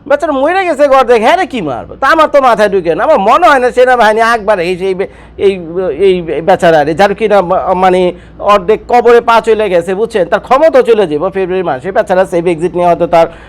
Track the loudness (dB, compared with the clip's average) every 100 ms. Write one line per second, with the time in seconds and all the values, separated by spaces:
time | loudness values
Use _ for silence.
0 | -4 -2 -2 -2 -2 -2 -2 0 2 2
1 | 2 2 2 -2 -4 -6 -6 -8 -10 -4
2 | -2 2 2 2 2 2 0 0 -2 -2
3 | 0 0 2 2 4 2 0 2 2 4
4 | 2 2 0 0 0 -2 -2 -4 -4 -4
5 | -6 -10 -20 -2 -2 -2 -6 -6 -6 0
6 | 0 0 -2 -4 0 2 2 2 0 0
7 | 0 0 0 0 0 -2 -2 0 2 2
8 | 0 -4 -14 -8 0 0 0 -4 0 2
9 | 4 4 4 0 2 -2 0 -2 -2 -4
10 | -4 -2 -2 -2 0 2 2 2 2 2
11 | 0 -2 -4 -4 -4 -4 -4 -6 -6 -4
12 | -2 0 0 -2 -2 -2 -4 -2 0 0
13 | 0 2 0 -4